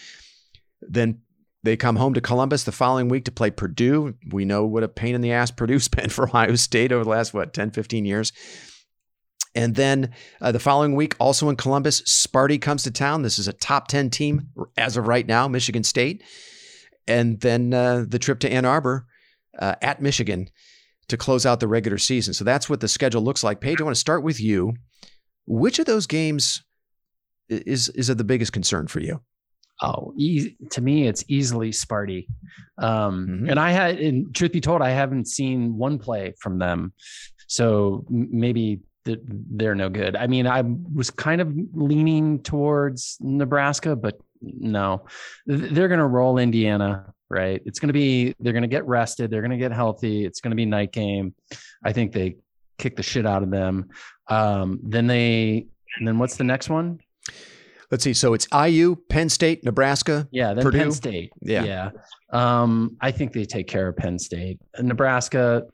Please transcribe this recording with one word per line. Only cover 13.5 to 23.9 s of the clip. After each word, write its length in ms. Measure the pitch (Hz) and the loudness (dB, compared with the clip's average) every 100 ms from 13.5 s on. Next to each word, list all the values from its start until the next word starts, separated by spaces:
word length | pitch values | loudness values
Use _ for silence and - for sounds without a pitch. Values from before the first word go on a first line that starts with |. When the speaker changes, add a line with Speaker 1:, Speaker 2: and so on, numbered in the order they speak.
Speaker 1:
top 360 | - - 143 - | -4 0 0 2
ten 220 | 143 135 | 0 0
team 380 | - 147 147 - - - - | 0 0 0 -4 -10 -6 -2
as 200 | 113 107 | 0 0
of 120 | 110 | 2
right 180 | 120 113 | 2 4
now, 220 | 117 135 | 2 2
Michigan 340 | 123 120 113 | 0 0 0
State. 400 | 107 - 123 175 - - - - - - - _ - | 0 0 0 -2 -12 -20 -20 -20 -20 -20 -20 _ 0
And 320 | 117 117 107 | 2 2 2
then, 340 | 123 120 123 | 2 2 2
uh, 300 | 123 123 123 110 | 2 2 2 0
the 120 | 120 | -2
trip 180 | - 123 | -2 0
to 120 | 131 | 0
Ann 120 | 127 | 2
Arbor, 420 | 127 147 131 131 120 _ _ _ _ - | 2 2 0 -2 -6 _ _ _ _ -6
uh, 160 | 98 90 | -4 -2
at 180 | 123 147 | -2 0
Michigan, 500 | 139 135 107 92 92 - _ _ _ _ - | -2 0 -2 -4 -6 -14 _ _ _ _ -8
to 80 | 117 | -4
close 300 | - 127 123 | 0 2 4
out 140 | 120 | 2
the 80 | 117 | 2
regular 300 | 113 107 98 | 0 0 -2
season. 360 | - 131 104 | 0 0 -2
So 100 | - | -2
that's 240 | 101 139 - | 0 0 0
what 120 | 143 | -2
the 80 | 110 | -2
schedule 340 | - 135 113 | 0 0 2
looks 200 | 110 139 | 0 0
like. 180 | 110 104 | -2 -2
Paige, 200 | 135 160 | -2 -2
I 40 | |
wanna 100 | 151 | -2